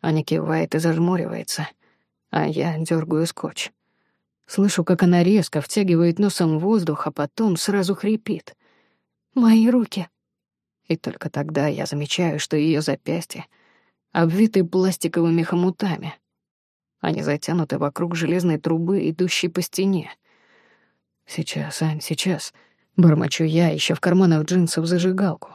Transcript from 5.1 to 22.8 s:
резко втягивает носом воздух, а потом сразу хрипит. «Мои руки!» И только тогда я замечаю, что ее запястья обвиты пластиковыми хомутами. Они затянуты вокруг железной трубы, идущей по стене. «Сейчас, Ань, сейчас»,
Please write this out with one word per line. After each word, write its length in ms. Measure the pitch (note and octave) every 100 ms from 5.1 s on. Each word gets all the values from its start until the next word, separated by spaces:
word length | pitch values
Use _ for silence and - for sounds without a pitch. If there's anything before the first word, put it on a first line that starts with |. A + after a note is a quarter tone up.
| F3+
резко 360 | E3+ G#3 D#3+ -
втягивает 580 | C#3 - G3 E3+ E3+ E3+
носом 400 | G3+ - E3+ D#3
воздух, 480 | F3+ A3 E3 D3+ -
а 40 |
потом 460 | - D3 - A3 E3+
сразу 380 | - G3+ F3+
хрипит. 600 | G3 G#3 A3 G#3+ F#3+ - - _ _ _ _ _ _ _
«Мои 340 | - A#3 A3 A3+
руки!» 380 | B3 A3 - E3 _ _ _ _ _ _ _ _
И 100 | E3
только 340 | - - D#3
тогда 360 | - D3+ D3+ D3
я 200 | - B2
замечаю, 520 | D3 D3 - E3+ D3
что 180 | - D#3
ее 240 | D3+ D3+
запястья 680 | D3+ C#3 - E3 E3+ - - _ _ _ _ _ _
обвиты 500 | - E3 F3 A3 G3+
пластиковыми 800 | E3+ F#3+ F#3+ F3+ E3 E3+ E3+ E3
хомутами. 720 | E3 F3 F3+ F3+ G3+ E3 E3+ - _ _ _ _ _ _ _ _
Они 220 | - D#3
затянуты 560 | D3+ D3 - F3 D3+ C3+
вокруг 360 | C#3+ - E3+
железной 440 | E3+ E3 F3 F3 D#3
трубы, 520 | - E3 E3+ G3 -
идущей 380 | D#3+ F3+ - F3+
по 140 | E3+
стене. 480 | F3 - F#3+ F#3+ D3+ - _ _ _ _ _ _ _ _ _ _ _
«Сейчас, 560 | - - D3+ D3 -
Ань, 180 | D#3+ D#3
сейчас», 520 | - D#3 F#3+ F3+ - _ _ _